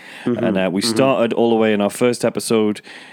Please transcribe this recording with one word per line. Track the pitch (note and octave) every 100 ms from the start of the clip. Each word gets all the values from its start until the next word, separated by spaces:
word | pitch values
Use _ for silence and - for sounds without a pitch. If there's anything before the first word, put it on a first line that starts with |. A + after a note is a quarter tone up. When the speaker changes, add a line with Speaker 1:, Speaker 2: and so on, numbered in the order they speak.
| - -
Speaker 1:
Mm-hmm. | B2 A2+
Speaker 2:
And, | F#2+ F#2+
uh, | F#2
we | F#2+
Speaker 1:
Mm-hmm. | A#2
Speaker 2:
started | A2+ C3+ G#2+ A#2
all | - A#2
the | A2+
way | A2
in | G#2
our | G2+
first | - B2 A#2
episode | A#2 - - A2+ G#2+ G#2 - - -